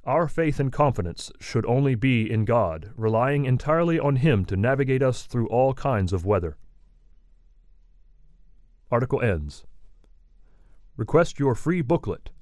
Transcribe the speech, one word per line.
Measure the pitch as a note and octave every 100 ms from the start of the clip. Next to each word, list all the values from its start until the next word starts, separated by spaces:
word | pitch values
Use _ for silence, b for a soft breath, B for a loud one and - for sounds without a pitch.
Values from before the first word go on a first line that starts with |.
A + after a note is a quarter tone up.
our | - D3 E3
faith | - D#3+ C#3+
and | C#3
confidence | - D3 B2 E2+ - - -
should | - A#2+ G#2+
only | B2 C#3 A#2
be | C3 A#2+ A2
in | A2
God, | G#2+ A#2+ F#2 D#2+ - -
relying | A2 A2 B2+ C#3+ C3+
entirely | B2+ C#3+ D#3+ E3+ E3
on | C#3+ C3+
Him | D#3 A2
to | F2+ G2
navigate | A#2 C3+ C3 C3
us | C3+ A#2+ -
through | A#2+ A2
all | A#2+ C3+
kinds | C3 C#3+ A2+ F#2
of | F#2+ F#2
weather. | G2+ E2+ - - - - - - - _ - - - - - - - - - - - - - - _ -
Article | A#2+ B2+ C#3
ends. | A#2+ E2+ D2 - - - - - - - - - - - - - - -
Request | A2 D#3 E3+ -
your | C#3 A#2
free | D3+ F3+
booklet | B2 E3+ G#2+ E2 - -